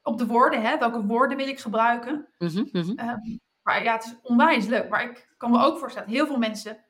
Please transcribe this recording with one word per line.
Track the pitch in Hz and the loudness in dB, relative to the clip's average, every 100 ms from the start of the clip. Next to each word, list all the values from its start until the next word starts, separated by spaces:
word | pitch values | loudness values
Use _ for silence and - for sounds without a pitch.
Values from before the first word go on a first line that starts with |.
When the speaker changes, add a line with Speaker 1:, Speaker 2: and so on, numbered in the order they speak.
Speaker 1:
op | - 220 | -6 -4
de | 233 | 0
woorden, | 240 277 277 | 4 4 4
hè, | 220 302 | 0 0
welke | 233 233 202 | 0 0 0
woorden | 233 269 277 | 2 2 0
wil | 269 | -4
ik | 269 | -6
gebruiken. | 226 226 233 240 240 294 - _ | -4 2 2 2 -4 -8 -8 _
Speaker 2:
Mhm, | 175 170 269 | -4 -2 -2
mhm. | 185 170 214 | -2 -4 -6
Speaker 1:
Ehm, | 233 233 220 233 _ _ | -6 -8 -10 -14 _ _
maar | - 302 | 0 0
ja, | 233 | 0
het | 226 233 | -2 -4
is | - | -16
onwijs | - 240 247 240 202 | 2 4 6 4 2
leuk. | 226 - | -2 0
Maar | 208 | -4
ik | 240 240 _ _ | -4 -10 _ _
kan | 233 | 2
me | 240 | 4
ook | 277 320 | 4 0
voorstellen, | 262 - 196 | -10 -10 -4
heel | 247 302 | -2 0
veel | 269 | 0
mensen | 220 208 214 214 | -2 -4 -12 -16